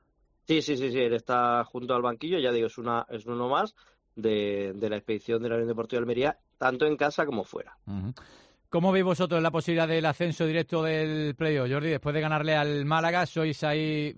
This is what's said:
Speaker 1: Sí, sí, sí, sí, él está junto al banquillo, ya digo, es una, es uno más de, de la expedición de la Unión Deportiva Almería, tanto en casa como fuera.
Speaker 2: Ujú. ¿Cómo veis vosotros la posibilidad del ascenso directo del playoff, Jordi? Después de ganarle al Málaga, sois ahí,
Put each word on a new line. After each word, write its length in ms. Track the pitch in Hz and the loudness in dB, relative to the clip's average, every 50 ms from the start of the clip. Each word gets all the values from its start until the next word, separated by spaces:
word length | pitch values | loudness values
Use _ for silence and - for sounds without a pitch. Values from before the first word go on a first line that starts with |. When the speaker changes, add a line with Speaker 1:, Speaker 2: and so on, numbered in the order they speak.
| _ _ _ _ _ _ _ _ _ | _ _ _ _ _ _ _ _ _
Speaker 1:
Sí, 160 | - 160 160 139 | 0 0 0 2
sí, 140 | 147 147 | 0 -2
sí, 160 | 123 131 135 120 | -2 0 -2 0
sí, 80 | 135 | 2
él 140 | 127 117 117 | 2 2 0
está 500 | 113 - - 127 123 120 120 120 120 117 | -2 -2 0 0 2 2 4 2 2 0
junto 280 | - - 123 123 123 131 | -2 -6 -10 -4 -2 0
al 60 | 120 123 | 0 0
banquillo, 360 | 123 117 110 - 160 180 175 | 0 -2 -4 -4 -2 -2 0
ya 140 | 135 127 120 | 2 2 2
digo, 160 | 117 113 107 | 2 0 0
es 100 | - - | -2 -4
una, 260 | 117 120 120 117 - - | -4 -2 -2 -2 -2 -4
es 160 | 120 110 104 | -8 -12 -8
uno 220 | 113 120 120 123 123 | -8 -6 -4 -2 0
más 260 | 135 156 202 220 - _ - _ _ _ _ _ - | 2 0 0 -2 -4 _ -20 _ _ _ _ _ -10
de, 600 | - 107 113 107 107 104 101 101 101 101 98 95 | -2 0 2 2 2 0 0 -2 -2 -4 -4 -4
de 120 | 101 110 107 | -4 -2 -2
la 60 | 107 | -2
expedición 460 | 104 - - 110 104 - - 117 113 113 | -2 -4 -4 -4 -4 -2 -2 -2 -2 0
de 60 | 120 | 0
la 80 | 117 | -2
Unión 120 | 117 117 117 | 0 0 -2
Deportiva 300 | 117 110 113 113 - 120 | -2 -4 -4 -4 -2 -2
Almería, 400 | 120 117 120 117 131 147 - _ _ _ _ | -2 0 0 0 0 0 -2 _ _ _ _
tanto 300 | - 131 127 127 127 156 | 0 0 0 2 2 2
en 100 | 151 151 | 2 2
casa 300 | 139 147 143 143 - 165 | 2 0 0 0 0 -2
como 160 | 147 135 107 92 | -2 -2 -4 -4
fuera. 340 | - - - - - - _ - | -6 -8 -12 -12 -12 -18 _ -12
Speaker 2:
Ujú. 300 | - 101 98 92 104 127 - - - - - - - _ _ _ - | -8 -6 -6 -6 -6 -8 -10 -14 -20 -20 -20 -20 -20 _ _ _ -4
¿Cómo 220 | - 170 170 190 185 | -2 2 2 4 4
veis 120 | 190 185 | 4 4
vosotros 380 | 185 180 - 185 170 175 165 160 | 2 2 0 0 0 0 2 0
la 80 | 165 | 2
posibilidad 380 | 160 165 151 - 170 165 165 160 | 0 -2 -2 0 2 2 2 2
del 160 | 165 165 160 | 2 2 2
ascenso 400 | 160 143 - 175 170 151 - 170 | 0 0 0 -2 -2 0 0 0
directo 380 | 156 156 165 160 - - 165 160 | 0 0 0 -2 0 0 0 0
del 520 | 160 160 156 156 156 156 156 151 151 135 | 0 0 0 0 0 -2 -2 -2 -2 -2
playoff, 360 | - 165 156 151 143 127 123 | -2 0 0 2 2 2 0
Jordi? 180 | 131 143 147 160 | 0 0 0 0
Después 260 | 156 135 - 147 143 | -2 -2 -2 -2 0
de 60 | 160 | 0
ganarle 340 | 156 156 156 151 151 156 156 | 0 0 0 0 2 2 2
al 300 | 151 147 147 147 147 143 | 2 2 2 0 0 0
Málaga, 400 | 143 151 160 160 165 170 180 175 | 2 2 2 2 2 2 2 0
sois 400 | 147 - 165 160 160 143 - - | 0 0 -2 0 0 -2 -2 0
ahí, 500 | 151 147 156 156 156 156 151 151 147 - | 0 0 0 0 0 0 -2 -2 -4 -6